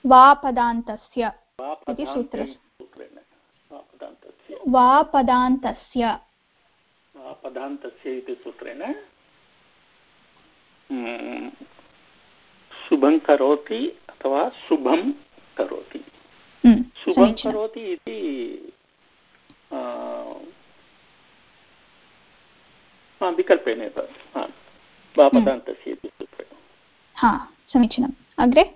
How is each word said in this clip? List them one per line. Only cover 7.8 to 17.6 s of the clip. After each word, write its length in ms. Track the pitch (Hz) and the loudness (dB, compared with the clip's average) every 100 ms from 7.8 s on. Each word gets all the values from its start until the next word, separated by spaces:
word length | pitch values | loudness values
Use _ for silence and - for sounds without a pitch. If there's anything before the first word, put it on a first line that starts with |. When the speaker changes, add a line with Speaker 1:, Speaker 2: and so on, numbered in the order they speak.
| 127 - 139 127 | -16 -14 -10 -10
Speaker 2:
इति 160 | 127 | -10
सूत्रेण, 480 | 123 - - - - 214 415 403 _ _ _ _ _ _ _ _ _ _ _ _ _ _ _ _ _ _ | -12 -14 -16 -16 -12 -10 -10 -14 _ _ _ _ _ _ _ _ _ _ _ _ _ _ _ _ _ _
हम्म, 600 | 131 117 117 120 123 120 - - - _ _ _ _ _ _ _ _ _ - - | -10 -8 -10 -12 -12 -14 -16 -20 -20 _ _ _ _ _ _ _ _ _ -20 -4
शुभं 300 | 151 135 156 | 2 4 2
करोति 800 | - 143 135 147 - 220 311 - - | 2 2 4 0 -2 -8 -8 -10 -20
अथवा 380 | - - 196 214 | -8 -4 -2 -4
शुभं 640 | - - 156 - 160 233 285 _ _ _ - | -8 -4 -2 0 0 -2 -8 _ _ _ -8
करोति। 480 | - - - - - _ _ _ _ _ 240 | -6 -6 -14 -18 -20 _ _ _ _ _ 6
Speaker 1:
हम्म, 160 | 226 | 6
Speaker 2:
शुभं 440 | - - - 339 240 | 0 -6 -2 4 4
Speaker 1:
समीचीनं। 260 | 226 220 | 4 -6
Speaker 2:
करोति 280 | 214 | -4